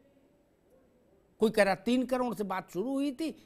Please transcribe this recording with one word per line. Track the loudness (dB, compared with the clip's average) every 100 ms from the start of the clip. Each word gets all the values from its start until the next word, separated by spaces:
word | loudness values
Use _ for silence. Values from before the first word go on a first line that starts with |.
| _ _ _ _ _ _ _ _ _ _ _ _ _ _
कोई | 2
कह | 4
रहा | 4 2
तीन | 0 0 0
करोड़ | 0 -2 -2
से |
बात | -4 -6 -6
शुरू | -6 -4
हुई | -2 -4
थी | -4 -6 -8